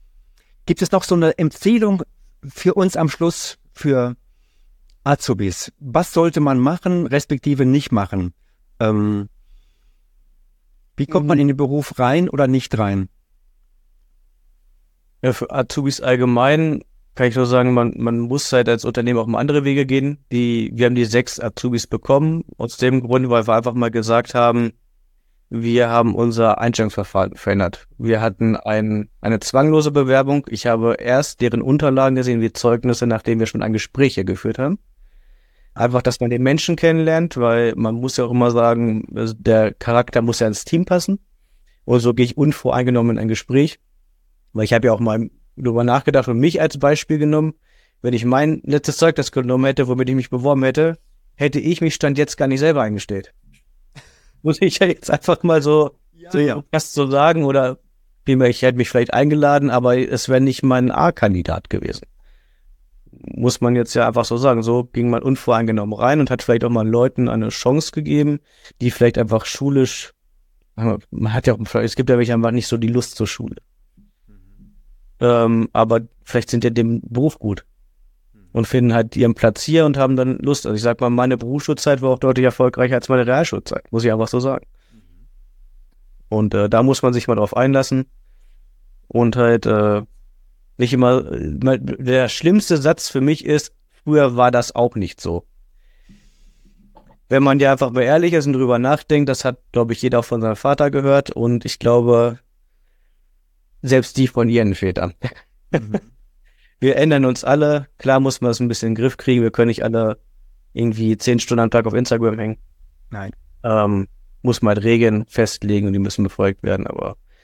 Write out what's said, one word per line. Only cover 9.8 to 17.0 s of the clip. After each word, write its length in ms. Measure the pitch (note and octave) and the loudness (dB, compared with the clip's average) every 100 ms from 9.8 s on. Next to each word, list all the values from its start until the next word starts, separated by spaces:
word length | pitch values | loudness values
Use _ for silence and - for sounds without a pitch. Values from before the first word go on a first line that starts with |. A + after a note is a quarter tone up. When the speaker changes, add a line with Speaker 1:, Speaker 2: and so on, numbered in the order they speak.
| _ _ _ _ _ _ _ _ _ _ _ - | _ _ _ _ _ _ _ _ _ _ _ -8
Speaker 1:
wie 100 | C#3+ | -2
kommt 200 | - D3 | 0 2
man 100 | C#3+ | 2
Speaker 2:
Mhm. 60 | |
Speaker 1:
in 60 | C#3+ | 2
den 80 | C3+ | 0
Beruf 420 | C#3 C#3+ C#3 - | -2 -2 -4 -2
rein 320 | B2 D3 F3+ | 0 0 0
oder 160 | C#3+ C#3 | 0 0
nicht 320 | C3 - A2 | 0 -2 -2
rein? 300 | G#2 G2 F#2+ _ _ _ _ _ _ _ _ _ _ _ _ _ _ _ _ _ _ _ _ _ | -2 -2 -4 _ _ _ _ _ _ _ _ _ _ _ _ _ _ _ _ _ _ _ _ _
Speaker 2:
Ja, 120 | B2+ | -4
für 180 | B2 B2 | -4 -4
Azubis 500 | C3+ B2 - C#3 C3+ | -4 -4 -4 -4 -4
allgemein 840 | B2+ B2+ B2 A#2+ C3 D3+ D#3+ D3+ - _ | -2 2 2 2 2 2 0 -4 -8 _